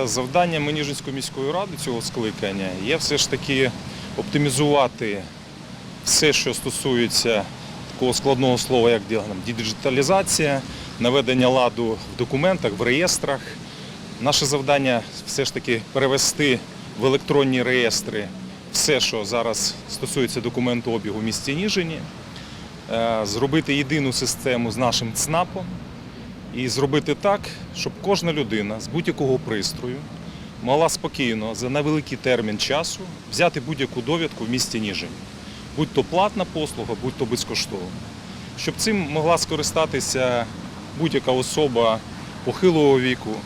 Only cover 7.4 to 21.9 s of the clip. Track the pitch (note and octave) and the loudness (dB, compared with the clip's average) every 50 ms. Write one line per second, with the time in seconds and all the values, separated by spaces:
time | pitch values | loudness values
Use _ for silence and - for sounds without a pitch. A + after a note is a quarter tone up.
7.4 | F#2+ - - - - - - - - - - - B2+ B2 A#2+ - - C#3 C3+ B2+ | 0 -4 -8 -12 -12 -12 -12 -12 -12 -10 -4 0 2 2 2 2 4 2 4 4
8.4 | C3+ B2+ B2 A#2 - - C3 A#2+ A2+ A#2+ A#2 G#2+ G2 G2+ A2+ G#2+ G2 G#2+ G2 F#2 | 4 4 4 2 2 2 4 6 6 6 6 4 2 0 -2 -2 -2 -2 -6 -6
9.4 | F2 A2+ A#2 A2+ A2 A2 G#2 - - C#3 B2+ C3+ C3+ D3 F#3+ G3 F#3 - - - | -4 -4 -4 -4 -4 -4 -4 -2 0 0 2 2 4 4 4 4 4 2 2 2
10.4 | D#3 C#3+ C#3 C3+ B2 - - - - - - - A2+ B2 C3 C#3 A#2+ B2 B2+ B2+ | 2 2 2 0 -2 -6 -10 -10 -10 -10 -4 0 2 4 4 4 4 4 4 6
11.4 | B2+ B2+ C3 C3 B2 A#2+ A2 A#2+ A#2+ A2 A2 G2+ - - - - B2 - C3+ C3+ | 6 6 6 6 6 4 4 2 0 0 -2 -2 -6 -8 -4 -4 -2 0 0 2
12.4 | D#3 F#3 F#3+ - - A2+ F#2+ F#2 A2+ B2 B2+ D3+ F3+ F3+ - - - D#3+ F3 - | 2 2 2 2 0 -2 0 0 2 2 4 4 4 2 0 0 0 -2 -2 -2
13.4 | - - - - - - - - - - - - - - - - A2+ C#3+ C#3 - | -4 -8 -12 -12 -12 -14 -14 -14 -14 -14 -14 -14 -14 -12 -8 -2 0 2 2 2
14.4 | D3+ C3 C#3+ C#3 C3+ C#3+ C#3+ C#3 C3+ C3 A#2+ A2+ - - - - - - - C#3 | 2 2 0 2 4 4 4 4 4 4 2 2 0 -4 -10 -12 -10 -6 -2 -2
15.4 | C3+ - - B2+ - C3 A#2 A2 F#2+ - - C3+ C3+ C3 C3+ C3+ - - - - | -2 -2 -2 -4 0 0 0 0 0 -2 0 2 2 4 4 4 2 0 2 2
16.4 | D3 C#3 B2 A2+ - - - - - - - - A#2+ C3+ C3+ - - - D3 C#3+ | 2 4 2 2 0 -8 -14 -14 -14 -12 -4 2 2 4 4 4 2 4 4 4
17.4 | C#3 C3+ C3 B2+ A#2+ B2+ B2+ B2+ A#2+ A2 - - - - A2 G#2+ G2+ F#2 - - | 6 4 4 2 2 4 4 4 4 4 2 0 -2 -4 -4 -6 -6 -6 -8 -12
18.4 | - - - - - - - - - E3 C#3+ B2 - - B2 A2 G#2 G2 A#2+ A#2 | -12 -12 -14 -14 -10 -6 -2 0 2 4 4 4 2 0 0 -2 -2 0 0 0
19.4 | A2+ A#2 G#2+ - - - - - - - - - C3+ - - C#3 B2+ A#2 - B2+ | 0 0 0 0 -2 -4 -4 -6 -10 -10 -8 -6 -6 -2 0 0 0 0 0 -2
20.4 | G#2+ A#2+ A#2+ B2+ B2 B2 A#2+ A#2+ A2+ B2 A2+ A2 G#2 G#2+ G2 A2 A2 A2+ G2+ - | -4 -2 0 0 0 2 0 0 0 -2 -2 -2 -2 -4 -4 -2 -2 -2 -2 -2
21.4 | - C3+ C#3 E3 G3+ G#3+ - G3 E3+ D#3+ | -2 -2 -2 0 0 0 0 0 0 -2